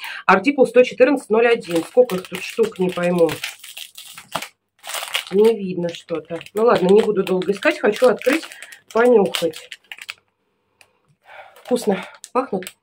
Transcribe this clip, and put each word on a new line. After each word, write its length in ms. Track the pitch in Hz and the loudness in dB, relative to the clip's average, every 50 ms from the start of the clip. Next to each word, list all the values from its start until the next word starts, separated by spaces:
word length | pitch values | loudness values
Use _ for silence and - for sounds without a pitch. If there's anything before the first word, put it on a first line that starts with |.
| - - - - - | -16 -14 -14 -4 2
Артикул 400 | - 185 196 196 285 285 269 240 | 2 2 4 2 0 2 2 0
сто 160 | 214 - 254 247 | 4 4 4 4
четырнадцать 480 | - 202 - 254 285 285 269 - - | 4 2 2 2 2 2 0 -2 -2
ноль 160 | 208 220 233 | 0 2 2
один. 360 | 240 233 214 - 170 175 165 160 | 2 2 0 -2 -2 -4 -4 -4
Сколько 320 | - - 247 247 247 190 | 2 2 2 2 2 0
их 120 | 180 - - | -6 -8 -10
тут 120 | - - | -12 -12
штук, 380 | - - - - 226 208 - - | -12 -8 -4 -2 -2 -2 -2 -2
не 100 | 185 175 | -4 -2
пойму. 400 | 175 175 175 175 180 175 165 160 - - - - - - - - - - - - _ - - - - - - _ - - - - - _ _ _ _ _ - - - - - - - - - - | -2 -2 -2 -2 2 2 2 0 0 -4 -10 -12 -14 -16 -20 -20 -20 -18 -20 -20 _ -20 -20 -20 -20 -20 -18 _ -10 -10 -10 -12 -16 _ _ _ _ _ -16 -14 -12 -12 -10 -8 -8 -10 -8 -4
Не 240 | 180 196 214 226 226 | 0 2 4 4 2
видно 360 | 208 196 185 180 170 175 170 | 0 -4 -8 -6 -6 -6 -8
что-то. 500 | 170 - - - 170 156 151 - 170 165 - - - | -8 -10 -12 -10 -10 -10 -10 -10 -12 -14 -14 -10 -4
Ну 100 | 202 220 | 0 2
ладно, 240 | 240 214 170 175 180 | 2 2 2 4 6
не 140 | 196 214 214 | 6 6 6
буду 200 | 214 208 185 185 | 4 0 -2 -2
долго 300 | - 190 180 180 160 202 | -2 -2 -2 -2 -4 -4
искать. 260 | 190 - 302 339 - | -2 -2 -2 -2 0
Хочу 300 | - 226 208 - 254 247 | 0 -2 0 2 2 2
открыть, 360 | 208 - - 254 285 320 - - - - - - - - _ _ - | 2 2 0 0 0 0 -2 -8 -16 -20 -20 -20 -20 -20 _ _ 0
понюхать. 640 | 220 240 247 247 214 196 185 196 - 170 165 - - - - - - _ _ - - - - - _ _ _ _ _ _ _ _ _ _ _ _ _ _ _ _ _ _ _ _ _ _ - - - - - _ - - | 2 4 6 6 4 4 2 0 -2 -2 -4 -6 -8 -14 -18 -20 -20 _ _ -20 -18 -16 -18 -18 _ _ _ _ _ _ _ _ _ _ _ _ _ _ _ _ _ _ _ _ _ _ -20 -20 -20 -20 -20 _ -20 -6
Вкусно 400 | - 254 240 - 214 190 185 185 - - - - - - | -4 -4 -2 0 -2 -2 -2 -4 -10 -18 -20 -20 -6 -6
пахнут. 320 | 247 269 - - 185 - - - _ | -4 -4 -4 -6 -8 -8 -12 -16 _